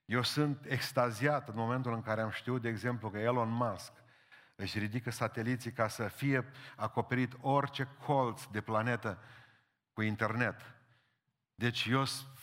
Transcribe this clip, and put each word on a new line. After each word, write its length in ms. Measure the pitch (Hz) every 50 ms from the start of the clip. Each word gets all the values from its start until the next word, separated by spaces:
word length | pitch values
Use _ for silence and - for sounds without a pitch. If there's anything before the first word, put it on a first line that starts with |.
| _
Eu 180 | - 110 123
sunt 420 | 117 - - 147 151 147 139 131 -
extaziat 840 | 117 131 - - - - 131 123 120 110 101 135 147 147 139 - 117
în 60 | 107
momentul 360 | 117 113 117 123 131 123 123
în 100 | 113 110
care 180 | - 113 107 110
am 100 | 110 107
știut, 320 | 104 - - 123 127 127
de 60 | 117 117
exemplu, 420 | 110 107 123 127 123 110 110 104
că 80 | 95 104
Elon 320 | 110 120 127 123 113 113
Musk 420 | 117 120 123 113 95 90 - - - - - _ - _ _ _ - - - - _
își 220 | - 98 90 - 107
ridică 320 | 104 104 110 127 113 123
sateliții 600 | 113 - 120 107 - 117 110 120 127 117 - 117
ca 160 | - - 113 107
să 200 | - - 110 98
fie 440 | - - 139 139 135 131 131 - - - - - -
acoperit 560 | - 110 107 - 117 113 - 127 127 127 123 - -
orice 480 | - 139 139 139 139 139 - - 131 131 - - -
colț 380 | - 143 135 127 117 107 - -
de 160 | - 101 107
planetă 600 | - - 110 107 110 123 120 110 - 110 90 - - - - - - - _ _ _ _ _ _ _ _
cu 100 | _ -
internet. 720 | 107 107 104 - 110 104 110 120 123 104 - - - - - - _ _ _ _ _ _ _ _ _ _ _ _ _ _ _
Deci 320 | - 117 120 117 - -
eu 180 | 113 127 135 135
sunt 240 | - - - - - - -